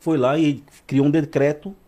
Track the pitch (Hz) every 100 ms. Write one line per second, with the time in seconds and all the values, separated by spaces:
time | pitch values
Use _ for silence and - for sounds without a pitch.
0 | 165 156 123 147 156 139 - - - 135
1 | 143 156 151 139 143 151 196 196